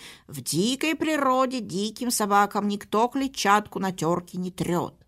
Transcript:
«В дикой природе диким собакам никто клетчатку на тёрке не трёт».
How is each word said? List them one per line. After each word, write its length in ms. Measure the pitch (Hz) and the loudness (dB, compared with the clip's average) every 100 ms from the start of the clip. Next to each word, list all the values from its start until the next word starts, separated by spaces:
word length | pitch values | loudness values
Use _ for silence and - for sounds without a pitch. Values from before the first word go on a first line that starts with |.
| - - - | -20 -20 -14
«В 140 | 139 | -10
дикой 540 | 120 147 220 - 311 311 | -2 0 2 0 -2 -2
природе 640 | 311 302 269 254 262 254 | 0 0 2 2 0 -2
диким 500 | 180 170 214 214 247 | -4 -4 -4 -4 -4
собакам 600 | - 208 202 202 208 202 | -2 2 4 4 2 -2
никто 400 | 202 - 208 240 | -2 -2 2 2
клетчатку 680 | 277 269 - 202 208 208 - | 0 -4 0 2 2 2 -4
на 120 | 190 | -4
тёрке 460 | 185 156 175 180 175 | -2 0 0 -2 -8
не 120 | 180 | -6
трёт». 460 | - - 170 131 - | -4 -2 0 -2 -8